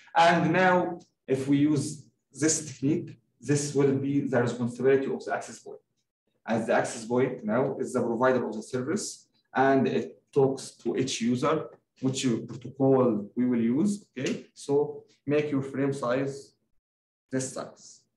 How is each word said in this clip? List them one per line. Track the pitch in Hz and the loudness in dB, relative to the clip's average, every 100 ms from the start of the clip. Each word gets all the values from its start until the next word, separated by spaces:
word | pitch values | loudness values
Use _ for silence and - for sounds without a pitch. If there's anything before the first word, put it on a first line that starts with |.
| - - | -2 4
and | 170 175 151 | 6 6 4
now | 180 185 180 170 - - _ - | 4 4 4 2 -6 -14 _ -4
if | 131 131 | -2 2
we | 143 | 4
use | 147 147 - - - _ _ | 4 2 -2 -8 -18 _ _
this | 120 156 - 156 | -2 0 0 -4
technique, | - 139 175 - - _ _ | -4 -2 -2 -4 -16 _ _
this | 117 143 - 135 | -2 -2 0 2
will | 139 123 | 2 2
be | 139 143 | 0 -2
the | 127 127 | 0 0
responsibility | - - 117 - 127 135 123 | 0 -2 -4 0 2 2 0
of | - | -6
the | - 120 | -4 -6
access | - 110 | -6 -16
point. | - - _ _ _ _ _ _ - | -18 -20 _ _ _ _ _ _ -4
As | 113 117 | -2 2
the | |
access | 107 - 120 113 | 0 0 -6 -2
point | 123 131 - | 0 0 -2
now | 107 117 139 - | -2 0 0 -2
is | 113 | -4
the | 120 | -2
provider | 113 113 131 123 107 | -2 2 2 2 -2
of | 107 | -6
the | |
service, | - 127 131 202 - - _ _ _ | -6 -6 -4 -4 -6 -12 _ _ _
and | 123 135 135 120 | 0 4 4 2
it | - - - _ | 0 -4 -12 _
talks | 143 135 135 - - | 2 2 2 -8 -8
to | - 101 | -4 -2
each | 131 - | -2 -2
user | 117 123 147 156 - - _ _ | -2 0 0 0 -4 -14 _ _
which | 131 127 131 110 - | -4 0 0 -2 -4
protocol | - - - 135 131 117 104 101 - | -12 -12 0 4 4 4 0 -4 -2
we | 127 | 0
will | 120 | 0
use. | 113 135 208 - - 123 | 0 2 0 -2 -10 -6
Okay, | 151 - - | -6 -6 -10
so | - - 143 143 - - _ - | -12 -2 0 0 -6 -18 _ -2
make | 147 147 | 0 0
your | 139 | -2
frame | - - 139 | -4 -2 -2
size | 135 127 131 139 - - _ _ _ _ _ _ _ _ | -2 -2 -2 -2 -6 -16 _ _ _ _ _ _ _ _
this | 131 127 | -6 -6
size. | - - - - - _ | -8 -12 -16 -20 -20 _